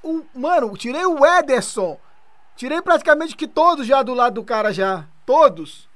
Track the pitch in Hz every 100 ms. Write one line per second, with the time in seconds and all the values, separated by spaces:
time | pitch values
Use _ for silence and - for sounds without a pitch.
0 | 320 320 311 262 277 349 233 202 233 277
1 | 370 311 285 359 285 254 - - 185 143
2 | - - - - - - 247 320 359 330
3 | - 302 320 - 294 - 339 320 233 269
4 | 247 247 247 214 220 226 214 185 190 185
5 | 151 - - 277 294 165 151 - -